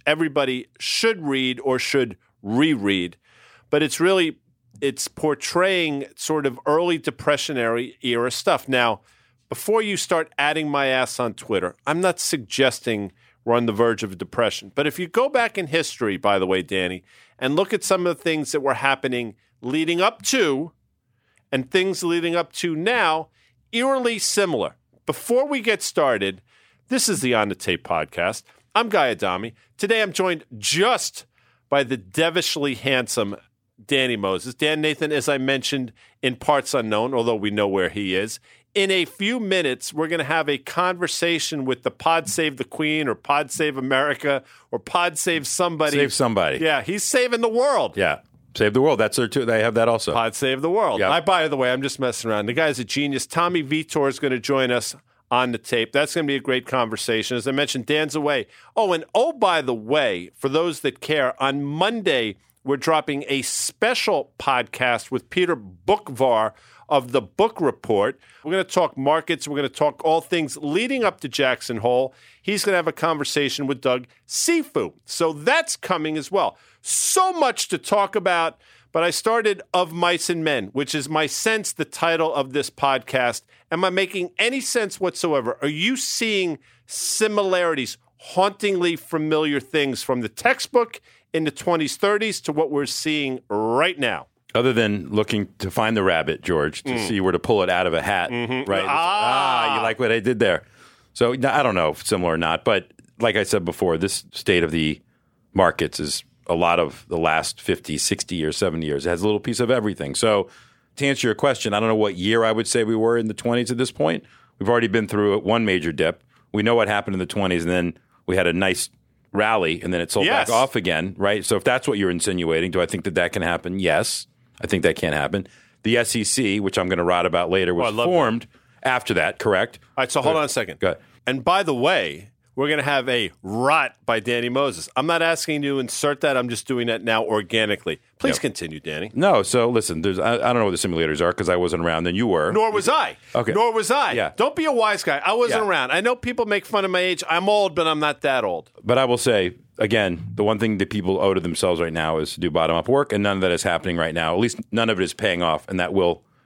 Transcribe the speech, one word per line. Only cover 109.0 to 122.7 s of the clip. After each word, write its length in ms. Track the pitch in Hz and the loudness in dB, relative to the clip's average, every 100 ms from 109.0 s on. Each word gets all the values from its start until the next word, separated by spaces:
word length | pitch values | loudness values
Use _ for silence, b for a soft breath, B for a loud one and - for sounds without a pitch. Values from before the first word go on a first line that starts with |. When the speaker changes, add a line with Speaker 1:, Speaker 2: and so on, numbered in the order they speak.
| 80 | -2
Speaker 2:
It 40 | |
has 120 | 87 | 0
a 40 | 104 | 0
little 160 | 104 | 0
piece 180 | 123 113 | -2 -2
of 100 | 120 | 0
everything. 460 | 127 104 87 71 67 | 0 -2 -4 -6 -2
So 320 | 113 104 - b b b b - | 2 2 0 b b b b -4
to 100 | 139 | -2
answer 220 | 131 120 | 0 0
your 80 | 104 | 2
question, 380 | 143 127 110 | 0 0 -2
I 60 | 101 | 0
don't 80 | 113 | 2
know 60 | 110 | 2
what 200 | 104 90 | 0 0
year 300 | 98 113 113 | 0 2 2
I 80 | |
would 140 | 110 107 | 0 0
say 160 | 120 110 | 0 0
we 100 | 110 | 2
were 220 | 113 117 | 2 2
in 100 | 110 | -2
the 60 | |
twenties 360 | 107 120 120 120 | -4 -2 0 -2
at 80 | 120 | -2
this 140 | 131 | -4
point. 320 | - 156 170 b b b - | -2 -2 -2 b b b -4
We've 120 | 98 | 2
already 180 | 120 113 | 2 2
been 200 | 113 104 | 0 0
through 320 | 104 104 101 | 2 2 2
one 260 | 95 117 107 | 2 2 2
major 260 | 92 82 | 0 0
dip. 320 | 76 80 - _ b b | 0 0 -2 _ b b
We 100 | 104 | 0
know 100 | 107 | 2
what 140 | 117 104 | 4 2
happened 280 | 104 101 95 | 0 -2 -4
in 40 | |
the 60 | 90 | -4
twenties, 380 | 104 95 87 | -2 0 0
and 80 | 85 | 0
then 260 | 90 87 - b b - | 0 0 -4 b b -2
we 120 | 92 | 0
had 100 | 87 | 2
a 60 | |
nice 360 | 87 95 90 - _ _ _ _ | 2 0 0 -6 _ _ _ _
rally, 480 | 98 107 110 82 85 | 0 2 2 0 -2
and 100 | 90 | -2
then 60 | 87 | -2
it 80 | 85 | -2
sold 160 | 104 170 | 0 2
Speaker 1:
Yes. 220 | 143 117 | 0 2
Speaker 2:
back 80 | 117 | 2
off 200 | 131 120 | 2 0
again, 380 | 87 80 92 90 | 0 -2 -2 -2
right? 260 | 98 104 87 | 0 0 0
So 120 | 104 | 0
if 60 | 135 | 2
that's 200 | 127 - | 0 0
what 100 | 104 | 0
you're 120 | 95 | 0
insinuating, 640 | 85 101 92 80 80 90 | 0 -2 -2 0 0 0